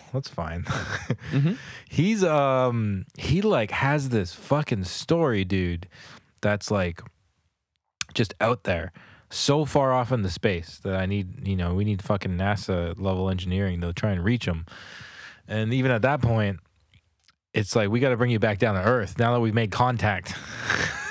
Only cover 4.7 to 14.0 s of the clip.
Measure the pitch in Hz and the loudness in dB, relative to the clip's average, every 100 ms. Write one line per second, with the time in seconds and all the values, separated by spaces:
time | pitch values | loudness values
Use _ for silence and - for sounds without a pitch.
4.7 | 110 90 - - 165 160 107 90 98 87 | -2 -4 -6 0 2 2 2 0 0 0
5.7 | 87 90 - - - _ _ 104 104 - | -2 -8 -18 -20 -20 _ _ 0 0 0
6.7 | 104 87 85 - - _ _ _ _ _ | 0 0 -4 -14 -20 _ _ _ _ _
7.7 | _ _ _ - - 113 - 110 120 - | _ _ _ -8 -2 -2 0 0 0 -2
8.7 | 85 85 - - - _ - - 143 143 | -2 -4 -12 -20 -20 _ -2 2 2 4
9.7 | 147 135 127 117 127 95 - 113 87 85 | 2 4 4 2 0 0 0 0 0 -4
10.7 | - 101 95 95 101 92 - 92 95 87 | -10 -4 -2 0 -2 -4 -6 -4 -2 0
11.7 | 90 104 98 - 104 98 90 98 101 - | 0 0 -2 -2 -2 -2 -2 0 -2 -2
12.7 | 92 85 85 95 92 95 92 92 92 98 | -2 -2 -2 -2 0 0 -2 -2 -2 0
13.7 | 87 85 87 | -2 -4 -2